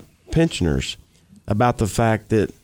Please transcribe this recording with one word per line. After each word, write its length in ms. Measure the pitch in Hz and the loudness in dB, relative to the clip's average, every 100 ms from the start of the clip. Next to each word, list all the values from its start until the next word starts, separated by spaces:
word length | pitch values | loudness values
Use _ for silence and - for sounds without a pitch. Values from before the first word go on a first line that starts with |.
| - _ - | -6 _ -4
pensioners 680 | 156 165 - 85 67 - - _ _ _ - - | 0 0 0 0 0 -4 -12 _ _ _ -20 -6
about 300 | 104 120 120 | 0 0 0
the 100 | 107 | -2
fact 400 | - 113 107 - | 0 0 0 0
that, 260 | 110 92 - | 0 0 -6